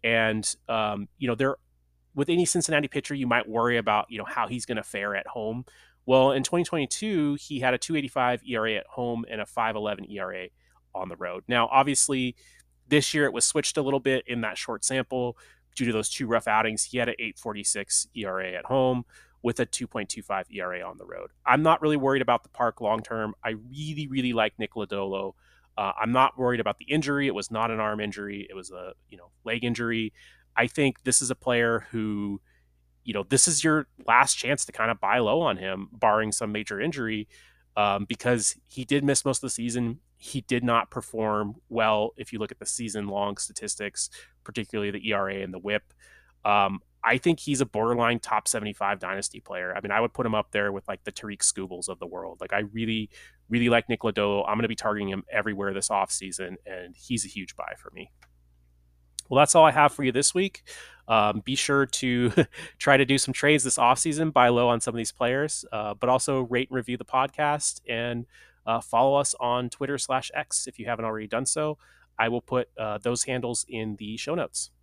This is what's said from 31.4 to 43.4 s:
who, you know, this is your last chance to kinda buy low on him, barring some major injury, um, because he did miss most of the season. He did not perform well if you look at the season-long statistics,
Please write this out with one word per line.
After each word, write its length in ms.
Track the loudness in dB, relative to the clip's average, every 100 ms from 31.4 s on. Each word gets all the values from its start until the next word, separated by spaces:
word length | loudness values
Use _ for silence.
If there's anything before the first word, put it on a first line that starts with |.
| 0 2 2 0 -2
who, 480 | -4 -4 -4 -4 -6 _ _ _ _ _ _
you 100 | -6
know, 80 | -6
this 260 | 0 2 4
is 160 | 4
your 220 | 2 2 0 _ 6
last 280 | 6 8
chance 320 | 2 -2 -2 -4
to 60 |
kinda 240 | -2 -2 0
buy 240 | 0 2
low 200 | 4 2
on 160 | 2 -2
him, 320 | -4 -6 -10
barring 400 | 2 4 4 2
some 200 | -2 -4
major 280 | -6 -6 -4
injury, 480 | -4 -4 -4 -6 -8 -16 -20 _ _ 0
um, 280 | 2 2
because 520 | -2 -4 0 0 0 -4 _
he 180 | -12
did 200 | -2 0
miss 200 | 2 2
most 140 | 0 -2
of 40 |
the 80 | -4
season. 500 | -6 -4 -2 -4 -6 _ _
He 260 | -10 -10
did 220 | -2 0
not 260 | 4 2 2
perform 640 | -6 -8 -4 0 0 -2 -8 _
well 400 | 0 2 4 0 -4
if 120 | -12
you 80 | -8
look 140 | -8
at 60 | -8
the 80 | -8
season-long 720 | -6 -6 -6 -4 -2 -2
statistics, 720 | -4